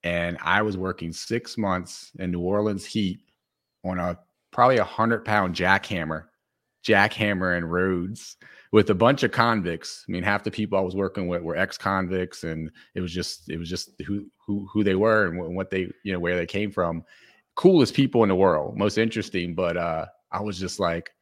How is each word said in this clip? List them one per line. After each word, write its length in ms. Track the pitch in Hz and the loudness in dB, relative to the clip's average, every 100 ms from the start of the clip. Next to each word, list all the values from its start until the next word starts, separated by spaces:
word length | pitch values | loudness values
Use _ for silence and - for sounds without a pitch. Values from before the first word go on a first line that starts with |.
And 320 | 87 87 87 87 | -2 -2 -2 -4
I 180 | 80 98 | 0 2
was 160 | 107 95 | 2 -2
working 360 | 92 87 82 | -4 -6 -8
six 440 | 80 - 117 120 - | -10 -4 -6 -4 -4
months 560 | 101 90 90 - - - | -2 -2 -4 -16 -18 -8
in 140 | 90 | -6
New 80 | 87 | -4
Orleans 440 | 87 104 107 98 | 0 0 0 -2
heat 360 | - 110 95 - _ _ _ _ _ _ | -4 -2 -2 -4 _ _ _ _ _ _
on 140 | 92 90 | -6 -4
a 200 | 87 87 _ _ _ | -4 -6 _ _ _
probably 260 | - 123 127 | 4 6 6
a 80 | |
hundred 400 | 101 - 117 113 | 0 0 0 0
pound 300 | - 107 92 85 | 2 0 2 0
jackhammer, 720 | 90 98 - 92 78 78 - _ _ _ _ _ | 2 2 2 -6 -4 -6 -10 _ _ _ _ _
jackhammer 720 | - 101 107 - 107 95 92 87 | 4 4 4 2 -2 0 0 -2
and 160 | 82 | -2
roads 640 | 90 95 90 92 113 - - - - _ | 0 0 0 -4 -10 -16 -20 -20 -20 _
with 180 | 107 101 | 4 4
a 40 | |
bunch 280 | 92 117 143 | 4 4 4
of 100 | 113 | 0
convicts. 720 | - 117 110 87 82 - - - | 2 2 2 -2 -6 -10 -16 -8
I 40 | |
mean, 100 | 90 | -4
half 220 | 95 101 | 0 0
the 60 | 107 | -2
people 280 | 107 104 98 | -4 -2 0
I 40 | |
was 120 | 92 95 | 0 -2
working 300 | 95 - 90 | -4 -4 -4
with 140 | 87 | -4
were 140 | 82 80 | -4 -2
ex-convicts, 880 | 95 - 98 95 90 92 90 - | -4 -2 -2 -2 0 -4 -4 -8
and 260 | 85 80 80 - - | -8 -6 -8 -12 -12
it 60 | 92 | -8
was 120 | 90 | -6
just, 380 | 90 87 - - | -6 -6 -10 -10
it 80 | 80 | -10
was 100 | 85 | -8
just 220 | 90 - _ - | -8 -10 _ -8
who, 200 | 101 101 _ - | -6 -8 _ -6
who, 220 | 101 95 | -6 -2
who 100 | 107 | 0
they 100 | 101 | 2
were 320 | 95 110 110 95 | 4 4 4 2
and 120 | 87 | -2
wh-, 120 | 85 | -6
what 160 | 90 95 | -6 -4
they, 220 | 95 90 - | -4 -4 -8
you 80 | 101 | -6
know, 60 | 92 | -2
where 160 | 85 90 | 0 -2
they 100 | 85 | -2
came 240 | 98 104 | -4 -4
from. 340 | 95 87 82 - - _ _ _ | -2 -2 -4 -10 -20 _ _ _
Coolest 400 | - 180 180 120 | 4 6 6 4
people 280 | - 135 120 | 4 2 6
in 60 | 107 | 4
the 60 | 92 | 6
world, 400 | 95 78 73 110 | 6 4 -2 0
most 200 | 101 107 | 0 2
interesting. 560 | 113 113 101 95 87 | 0 -2 -4 -4 -4
But, 220 | 82 87 87 | -2 -2 0
uh, 300 | 85 80 78 _ _ | -2 -4 -6 _ _
I 100 | 95 | -6
was 180 | 104 90 | -6 -6
just 220 | 92 - | -8 -2
like 320 | 87 85 - _ | -2 -2 -8 _